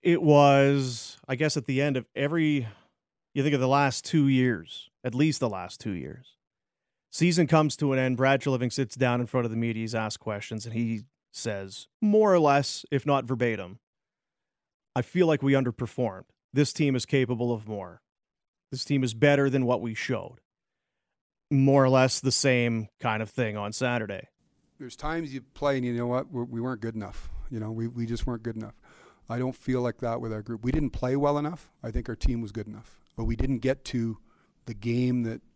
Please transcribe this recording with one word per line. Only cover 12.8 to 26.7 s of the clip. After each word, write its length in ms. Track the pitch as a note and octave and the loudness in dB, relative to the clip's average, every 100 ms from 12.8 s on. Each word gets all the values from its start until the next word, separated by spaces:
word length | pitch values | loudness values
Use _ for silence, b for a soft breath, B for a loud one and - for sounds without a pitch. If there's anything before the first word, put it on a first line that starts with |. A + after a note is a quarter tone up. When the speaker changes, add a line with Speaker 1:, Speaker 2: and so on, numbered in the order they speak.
| - | -4
Speaker 1:
if 140 | C#3+ D3 | -2 2
not 200 | C#3 A#2+ | 0 0
verbatim, 540 | B2+ A#2+ G#2+ F2+ G#2+ _ _ _ _ _ _ _ _ _ _ _ - | -2 0 -2 -8 -16 _ _ _ _ _ _ _ _ _ _ _ -6
"I 60 | |
feel 240 | A#2 F3+ E3+ | -4 2 4
like 160 | D3 | 4
we 120 | C3+ | 4
underperformed. 720 | C3+ B2 - A#2+ - A#2+ F#2+ - _ _ | 2 2 -4 -8 -4 -4 -4 -18 _ _
This 200 | C3+ D3 | 0 0
team 220 | - D3 B2+ | 2 0 0
is 100 | - | 0
capable 460 | C#3 B2 A#2+ A#2+ | 0 0 0 -2
of 160 | A#2 G#2+ | -4 -6
more. 340 | G#2+ F2+ F2 _ _ _ _ _ _ _ | -10 -10 -16 _ _ _ _ _ _ _
This 120 | C3 - | -12 -2
team 180 | C#3+ | 0
is 100 | B2+ | 0
better 360 | A2+ C#3+ C#3+ C#3 | 2 4 4 2
than 160 | C3 B2 | 2 0
what 160 | B2 | 0
we 140 | A2+ G#2+ | -2 -8
showed." 460 | - A#2+ F2+ - _ _ _ _ _ _ _ _ _ _ _ | -6 -6 -6 -18 _ _ _ _ _ _ _ _ _ _ _
More 320 | C#3 C3+ C#3 | 4 6 6
or 80 | C3 | 6
less 300 | C3 C3 - | 6 4 2
the 120 | C3 | 0
same 580 | - C#3 B2 A#2+ A2+ G#2+ _ | 0 2 2 0 -2 -6 _
kind 240 | A#2+ A2 | -4 -4
of 60 | A2 | -6
thing 260 | - A2+ G#2 | -4 -4 -4
on 160 | G#2 | -8
Saturday. 560 | A2+ B2+ A#2+ G#2+ G2 - _ _ _ _ _ | -4 -2 -2 -4 -10 -14 _ _ _ _ _
Speaker 2:
There's 180 | C3 - | -18 -10
times 360 | D3 E3 D#3 | -6 -6 -6
you 60 | C3 | -10
play 380 | B2+ - C#3+ C3+ | -14 -4 -2 0
and 80 | B2 | -2
you 80 | |
know 120 | A#2 A#2+ | -2 -2
what? 240 | B2+ C3 | -4 -4
We're, 140 | B2+ | -8
we 160 | A#2+ A#2 | -6 -6
weren't 220 | B2 | -6